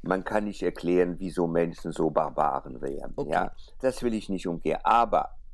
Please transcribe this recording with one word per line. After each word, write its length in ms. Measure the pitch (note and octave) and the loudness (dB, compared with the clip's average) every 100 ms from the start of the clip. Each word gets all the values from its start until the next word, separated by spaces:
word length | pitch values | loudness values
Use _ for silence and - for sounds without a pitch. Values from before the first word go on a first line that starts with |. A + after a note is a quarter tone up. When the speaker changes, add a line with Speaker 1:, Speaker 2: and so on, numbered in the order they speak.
Speaker 1:
man 220 | - F#2+ | 0 0
kann 200 | - G#2+ | 2 0
nicht 180 | G#2 G2 | 0 -2
erklären, 540 | F2+ - F2 F2+ F2 F2 | -2 -2 2 4 4 2
wieso 280 | F#2 E2 E2+ | -4 0 2
Menschen 460 | E2+ E2+ D#2+ E2+ | 2 0 -2 -8
so 180 | D#2+ D#2+ | 0 2
Barbaren 720 | D2+ D2+ - D2 C#2 C#2 C2+ | 2 0 2 0 0 -6 -8
wären, 320 | C#2 C#2+ - | -6 -6 -8
Speaker 2:
Okay. 180 | - C#3+ | -6 -2
Speaker 1:
ja? 200 | E2 F#2 - - - | 0 0 -6 -14 -4
Das 220 | C3 B2 | -2 0
will 120 | A#2+ | -2
ich 140 | A2 - | -2 -4
nicht 200 | F#2+ F#2 | -4 -2
umgehen. 300 | E2 D#2+ - | -2 -2 0
Aber, 540 | F#2+ A#2 A2+ F2 - - - | 4 6 6 2 0 -6 -14